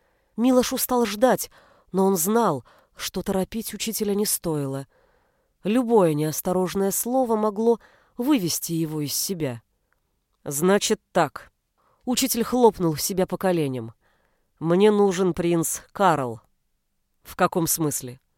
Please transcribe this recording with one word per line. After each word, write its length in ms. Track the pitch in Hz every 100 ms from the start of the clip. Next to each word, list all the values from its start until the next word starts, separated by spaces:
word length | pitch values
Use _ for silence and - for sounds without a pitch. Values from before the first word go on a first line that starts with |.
| _ _ _ -
Милош 360 | 247 254 -
устал 320 | 247 - 247
ждать, 460 | 226 208 254 190 - - _ _ _
но 160 | 180 196
он 100 | 190
знал, 480 | 175 226 214 135 - _ _
что 280 | - - 185
торопить 520 | 185 190 185 226 -
учителя 400 | 208 226 202 208
не 100 | 202
стоило. 640 | 208 - 175 151 135 135 135 _ _ _ _ _ _ _
Любое 500 | 185 233 226 226 170
неосторожное 800 | 147 156 147 185 180 180 196 196
слово 420 | - 233 262 240
могло 460 | 220 214 202 226 226 _ _ _ -
вывести 560 | 254 277 170 - -
его 280 | 165 160 156
из 140 | 143
себя. 480 | - - 180 143 117 - _ _ _ _ _ _ _
«Значит 560 | - 143 180 202 - 214 _
так». 400 | 185 147 - - _ _ _ _ _
Учитель 400 | - 247 262 240
хлопнул 500 | 214 247 233 - 165
себя 320 | 147 - 185 180
по 100 | 180
коленям. 580 | 190 170 143 127 113 - _ _ _ _ _ _
«Мне 320 | 160 180 214
нужен 420 | 208 202 175 185
принц 460 | 165 170 170 156 - -
Карл». 500 | - 190 147 123 110 - _ _ _ _ _ _ _
«В 100 | -
каком 320 | - 180 180 165
смысле?» 540 | - 151 - 123 127 _